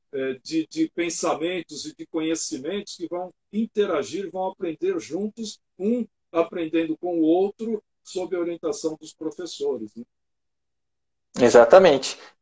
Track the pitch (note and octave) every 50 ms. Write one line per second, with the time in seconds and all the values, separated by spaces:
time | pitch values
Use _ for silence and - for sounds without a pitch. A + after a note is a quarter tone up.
0 | _ _ - C3+ C3 C3+ B2+ - - - D#3+ D#3+ D#3 - - D#3+ D#3+ D#3+ - F3
1 | E3+ E3+ D#3 - - D#3+ C#3+ C#3 D#3 F3 F#3 F3+ D#3+ - D3+ C3+ C#3+ D#3 D#3 -
2 | D#3+ - - D#3+ D#3 D#3+ E3 D#3+ - - D#3 C3 C3 D#3+ G3 G#3 G3+ - - -
3 | F3+ - F3 F3 F#3 F3+ - _ _ _ - G#3 A3+ - - G#3+ G3+ F#3 E3+ D3
4 | B2+ A2 C#3 F#3+ G3 E3 E3+ F#3 F#3 F#3+ F#3+ - G3 E3+ D#3 - - F#3+ F#3+ E3
5 | - - C#3+ F#3 G#3 G#3+ - A#3 A3+ G#3 - _ _ _ _ - F#3 G#3+ A#3+ B3
6 | A3+ - _ _ _ _ - E3 E3 - - F3+ E3 D#3+ E3+ E3 E3 D#3+ D#3 -
7 | - F3+ F3 E3 D#3 D#3 E3+ F#3 F#3+ G3+ - - A3 A3+ A3 G3+ _ _ _ _
8 | _ - - F#3 F#3 E3 F#3 F3 E3+ E3+ E3+ - - D#3+ D3 - - D#3+ D#3 -
9 | D#3+ D3 - - D#3+ D#3 - - F3+ D#3 - - C#3+ C#3+ C3 A#2 A2 G#2+ - A#2
10 | A#2+ _ _ _ _ _ _ _ _ _ _ _ _ _ _ _ _ _ _ _
11 | _ _ _ _ _ _ - - B2+ A#2+ - A#2+ A#2 - - F#3+ F#3+ E3+ C#3 C3
12 | - - - - - - _ -